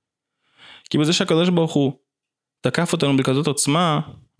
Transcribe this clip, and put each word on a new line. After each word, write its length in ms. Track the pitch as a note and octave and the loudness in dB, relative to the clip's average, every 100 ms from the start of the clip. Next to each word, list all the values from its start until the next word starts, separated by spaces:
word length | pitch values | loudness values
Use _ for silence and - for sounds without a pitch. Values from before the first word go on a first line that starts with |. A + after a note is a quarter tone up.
| _ _ _ _ _ _ - - - | _ _ _ _ _ _ -20 -20 -4
כי 80 | D3 | 0
בזה 160 | D3 | 0
שהקדוש 360 | - F#3 D#3+ F3+ | 0 0 0 2
ברוך 240 | E3+ D#3+ | 2 0
הוא 200 | D3+ C3+ - _ _ _ _ _ _ | 0 0 -4 _ _ _ _ _ _
תקף 300 | B2+ E3 E3+ | -4 -2 -2
אותנו 240 | E3+ C#3+ C3+ | 0 2 2
בכזאת 300 | C3 C3+ D#3 | 2 0 -2
עוצמה, 520 | C3+ C#3 D#3 F3 D3+ - - _ | -2 0 0 0 -2 -6 -16 _